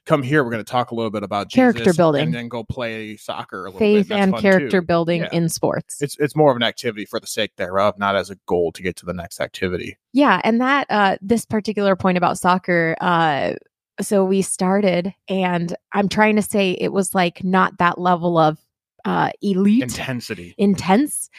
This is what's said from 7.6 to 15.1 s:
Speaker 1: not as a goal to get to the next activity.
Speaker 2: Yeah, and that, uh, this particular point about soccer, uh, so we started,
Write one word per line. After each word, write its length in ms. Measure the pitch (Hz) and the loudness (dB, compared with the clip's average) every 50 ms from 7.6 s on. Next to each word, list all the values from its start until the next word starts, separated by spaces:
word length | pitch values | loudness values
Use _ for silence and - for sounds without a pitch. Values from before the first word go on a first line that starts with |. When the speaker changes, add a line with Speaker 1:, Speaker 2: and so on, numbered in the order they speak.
| 98 87 92 98 101 104 - 98 | -6 -2 0 2 2 2 2 0
Speaker 1:
not 160 | 101 101 98 | 0 0 2
as 140 | 98 87 90 | 0 -2 -4
a 80 | 98 - _ | -10 -14 _
goal 260 | - 92 90 85 82 | -2 0 0 0 0
to 100 | - - | -4 -4
get 140 | 92 92 87 | -6 -6 -6
to 100 | - - | -6 -8
the 60 | 87 | -10
next 300 | 87 90 85 - - - | -8 -8 -10 -12 -8 -8
activity. 560 | 69 - - - 95 90 90 85 - - - _ _ _ - | -8 -8 -6 -4 -4 -4 -4 -4 -8 -10 -14 _ _ _ 0
Speaker 2:
Yeah, 260 | 262 294 254 190 175 - | 2 2 4 2 2 2
and 160 | - 233 233 | 0 0 0
that, 260 | 254 254 277 285 - - | 0 0 0 -2 -2 -2
uh, 280 | - 208 202 190 190 - | 0 2 2 2 0 -2
this 240 | 190 196 233 220 - | -2 -2 -2 -2 -2
particular 540 | - - 220 202 - 202 208 202 196 190 | -4 -6 -4 -4 -4 -4 0 2 2 0
point 200 | 185 - 190 180 | 2 2 0 2
about 200 | 180 175 175 - | 2 2 0 0
soccer, 580 | - - 180 180 185 - - 175 170 165 160 160 - | 0 2 2 2 2 0 0 0 2 2 0 -2 -2
uh, 540 | - 180 175 165 165 160 143 131 92 85 - - _ _ _ _ _ _ _ - | 0 0 2 2 2 2 0 0 -2 -2 -4 -6 _ _ _ _ _ _ _ -8
so 240 | 202 - 214 196 190 | -4 0 2 2 2
we 180 | 185 190 190 | 2 2 0
started, 720 | 185 - - - 185 180 190 202 208 190 175 175 175 190 | 0 -2 -2 -2 0 2 2 2 2 2 0 0 -2 -4